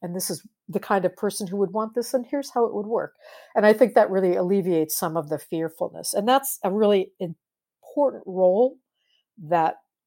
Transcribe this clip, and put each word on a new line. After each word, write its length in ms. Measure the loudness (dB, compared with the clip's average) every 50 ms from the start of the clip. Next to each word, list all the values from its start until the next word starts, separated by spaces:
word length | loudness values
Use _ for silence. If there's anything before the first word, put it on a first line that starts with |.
and 160 | -10 -8 -8
this 140 | -6 -6 -6
is 160 | -8 -8 -10 -18 _ _ _ -8
the 120 | -8 -8
kind 240 | -2 0 0 0 0
of 100 | -2 -4
person 320 | -2 -6 -6 -4 -4 -8
who 100 | -6 -4 -2
would 140 | -4 -2
want 220 | -2 -4 -6 -4 -4
this, 200 | -6 -6 -2 -4
and 100 | -4 -4
here's 260 | -4 -6 -6 -6 -4
how 140 | -2 -2 -2
it 80 | 0 -2
would 120 | -6 -6
work." 280 | -4 -4 -4 -4 -6 _ _ _ -20 -20 -20 -14 -6 0
And 120 | 4 6
I 80 | 6 6
think 200 | 6 4 4 6
that 160 | 4 4 4
really 240 | 4 2 2 2 2
alleviates 600 | 2 2 0 0 0 2 2 2 0 0 0 -2
some 200 | -4 -4 -2 -2
of 120 | -4 -4 -4
the 100 | -6 -6
fearfulness. 760 | -6 -6 -6 -4 -6 -6 -6 -6 -8 -8 -8 -10 -8 -4 -4
And 120 | -2 2
that's 320 | 2 2 2 2 -2 -8 -4 -4
a 60 | -2
really 420 | 0 2 2 4 4 2 0 -2 _ -10
important 1040 | -10 -10 -10 _ _ _ _ _ _ _ _ _ _ -8 -2 0 0 0 -2 -4 -12
role 520 | -8 0 2 4 4 6 4 2 2 0 _ _ _ _ _ _ _ _ _ _ _ _
that 400 | -14 -6 -2 0 2 2 0 -2 -4 _ _ _ _ _